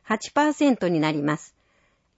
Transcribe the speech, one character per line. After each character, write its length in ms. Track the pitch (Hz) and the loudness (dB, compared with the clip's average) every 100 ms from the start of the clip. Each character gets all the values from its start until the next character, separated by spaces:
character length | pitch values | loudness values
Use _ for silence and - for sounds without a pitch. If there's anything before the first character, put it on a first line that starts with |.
八 280 | - 220 - | -8 -6 -4
パ 180 | - 302 | 0 0
ー 40 | |
セ 160 | 294 294 | 2 0
ン 80 | 240 | 2
ト 120 | 180 | 0
に 120 | 165 | 0
な 100 | 156 | 0
り 120 | 151 | 0
ま 160 | 147 151 | -2 -4
す。 160 | - _ _ _ _ _ _ | -8 _ _ _ _ _ _